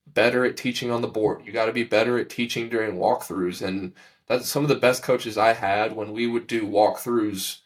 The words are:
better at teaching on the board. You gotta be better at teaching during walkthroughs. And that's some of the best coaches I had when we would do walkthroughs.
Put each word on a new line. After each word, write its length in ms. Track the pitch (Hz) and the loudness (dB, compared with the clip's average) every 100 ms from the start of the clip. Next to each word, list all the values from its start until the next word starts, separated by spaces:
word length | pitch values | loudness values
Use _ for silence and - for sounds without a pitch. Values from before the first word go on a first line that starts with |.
| _ | _
better 400 | - 113 123 123 | 2 4 4 0
at 120 | - | -2
teaching 340 | 127 120 123 | -4 -4 -2
on 100 | 120 | -2
the 60 | 120 | -2
board. 360 | 113 104 - - | 0 0 0 -6
You 80 | |
gotta 180 | 110 113 | -2 0
be 140 | 117 117 | 0 2
better 340 | 104 117 123 | 2 4 2
at 100 | 104 | -2
teaching 380 | - 120 120 113 | -4 -4 -4 -4
during 280 | 117 110 90 | -2 -2 0
walkthroughs. 680 | 95 123 - 87 90 90 98 | 2 0 -2 -4 -2 -2 -4
And 280 | 95 92 - - _ - | -4 -8 -12 -20 _ -2
that's 220 | 123 - | -2 -2
some 140 | 143 | 0
of 60 | 147 | 2
the 60 | 135 | 4
best 260 | 123 123 | 4 2
coaches 360 | - 123 120 104 | 2 0 0 2
I 160 | 110 | 2
had 420 | 113 101 101 110 110 | 4 2 0 0 -4
when 160 | 104 | -8
we 160 | 107 117 | -4 -2
would 180 | 117 117 | -2 -2
do 220 | 117 101 | -2 0
walkthroughs. 920 | 101 104 - 123 120 107 95 - - | 4 4 2 -2 0 0 -2 -6 -10